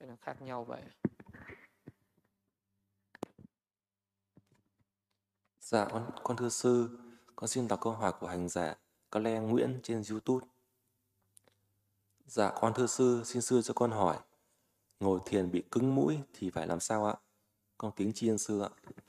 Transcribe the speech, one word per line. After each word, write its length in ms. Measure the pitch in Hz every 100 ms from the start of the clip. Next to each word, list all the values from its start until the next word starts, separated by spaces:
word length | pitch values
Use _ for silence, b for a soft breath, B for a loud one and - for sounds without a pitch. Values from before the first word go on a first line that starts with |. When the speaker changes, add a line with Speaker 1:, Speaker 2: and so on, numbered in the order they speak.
Speaker 1:
Nên 80 | 127
là 80 | 120
khác 260 | 147 135
nhau 220 | 131 123
vậy. 180 | 120 127 - _ - - - - - - - _ - - _ _ _ _ _ _ _ _ _ _ _ - - _ - _ _ _ _ _ _ _ _ - _ _ _ _ _ _ _ _ _ _ _ _
Speaker 2:
Dạ, 260 | - 113 101
con, 200 | 113 117 -
con 140 | - 117
thưa 120 | 120
sư, 400 | - 123 123 120 120 B B B -
con 120 | 117
xin 200 | 131 117
đọc 120 | 98
câu 100 | 117
hỏi 200 | 110 101 -
của 60 | 90
hành 220 | 90 87
giả 260 | 90 80 - _ _ -
Có 100 | 107
Lẽ 200 | 113 113
Nguyễn 400 | 110 123 123 127
trên 200 | 120 113 104
YouTube. 360 | 110 - 127 - _ _ _ _ _ _ _ _ _ _ _ _ _ _ _ _ _ -
Dạ, 260 | 113 101 -
con 120 | 113
thưa 120 | 117 120
sư, 360 | - 127 120
xin 180 | 113 123
sư 200 | - 127
cho 120 | -
con 160 | - 120
hỏi, 260 | 110 90 76 - _ _ _ _ _ _ -
ngồi 200 | 98 92 -
thiền 240 | 101 90
bị 120 | 90 -
cứng 240 | 120 131
mũi 240 | 135 147 156 -
thì 160 | - 92
phải 160 | 85 82
làm 140 | 85
sao 260 | - 110 107
ạ? 80 | - _ _ _ _ _ -
Con 140 | 107 -
kính 160 | 101
tri 160 | 110 113
ân 100 | 107
sư 220 | - 101
ạ. 80 | 101 - - -